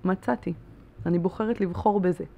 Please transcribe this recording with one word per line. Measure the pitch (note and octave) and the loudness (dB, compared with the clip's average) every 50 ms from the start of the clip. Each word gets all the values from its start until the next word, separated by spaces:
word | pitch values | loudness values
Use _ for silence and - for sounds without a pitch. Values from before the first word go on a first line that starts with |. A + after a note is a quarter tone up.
| - | 0
מצאתי. | F#3 F#3+ F#3+ - - B3 A3+ - F#3 E3 - - - - - - - - - - | 0 -2 0 0 -2 -2 -2 -2 -6 -6 -6 -10 -20 -20 -20 -20 -20 -16 -6 -2
אני | E3+ E3+ F3 | 0 2 2
בוחרת | E3+ F#3 - - A3 A3 A#3 - | 2 0 0 0 -2 -2 0 0
לבחור | G3+ F3 F3 - - G#3+ G3+ G#3 | 0 -2 -2 0 2 2 4 4
בזה. | F3+ F3+ F3 - - - - | 4 2 2 0 -4 -12 -12